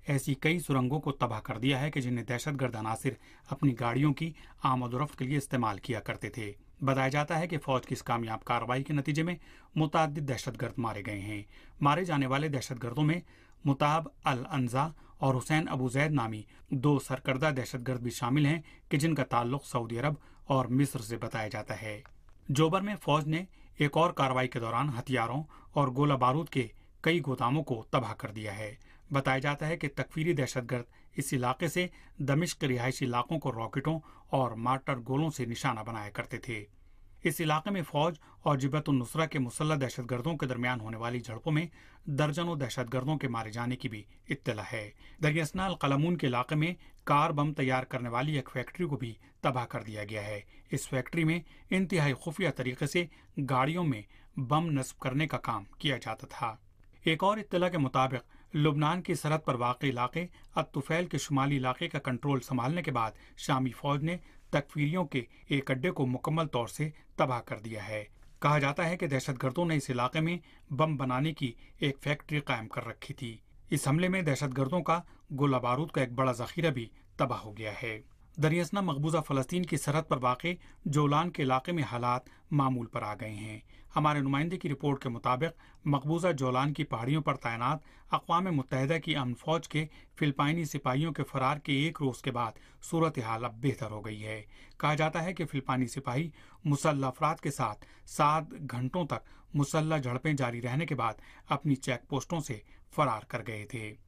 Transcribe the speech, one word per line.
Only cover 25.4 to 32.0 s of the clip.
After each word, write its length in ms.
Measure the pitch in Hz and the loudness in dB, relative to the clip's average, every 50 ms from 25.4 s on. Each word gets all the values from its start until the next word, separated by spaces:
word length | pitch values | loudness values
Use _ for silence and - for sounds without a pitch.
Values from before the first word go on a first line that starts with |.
| 156 - - - - - | -6 -8 -12 -20 -18 -4
اور 160 | - 151 139 131 | 0 2 2 2
گولہ 260 | 123 131 147 147 139 | 4 4 4 4 4
بارود 340 | 127 127 123 131 156 165 - | 4 4 4 4 2 0 0
کے 180 | - 139 123 107 - - - - - - | 0 -2 -2 -2 -6 -16 -20 -20 -10 -2
کئی 200 | - 160 170 170 143 | 2 2 2 2 2
گوداموں 360 | 139 127 - 123 120 131 160 | 0 0 0 2 2 2 2
کو 220 | 151 - 127 110 - - | 2 0 -2 -4 -2 0
تباہ 240 | - 143 117 107 104 | 0 2 2 0 -4
کر 160 | - - 107 | -6 -8 -8
دیا 280 | 104 110 107 104 98 107 | -6 -6 -8 -6 -6 -6
ہے۔ 160 | 110 104 107 - - - - - - - | -8 -8 -10 -14 -18 -20 -20 -20 -6 -2
بتایا 260 | 147 139 131 143 131 135 | 0 0 2 2 2 2
جاتا 300 | 127 147 147 - 156 151 | 2 0 -2 -2 -2 -4
ہے 80 | 170 | -2
کہ 120 | 165 - 143 - | -2 -4 -4 -4
تکفیری 380 | - 135 - - 156 160 175 | -4 -6 -4 -4 -2 0 2
دہشت 380 | 165 143 131 - - 135 120 117 | 2 2 0 -2 -2 -4 -4 -2
گرد 140 | 127 123 120 - - - - - - | -4 -4 -4 -8 -16 -20 -20 -10 -8
اس 160 | - 131 - | -6 -2 0
علاقے 360 | 151 131 123 123 127 - 175 160 | 0 0 2 0 0 0 -2 -2
سے 180 | - 180 180 180 - - | 0 -2 -2 -4 -6 -12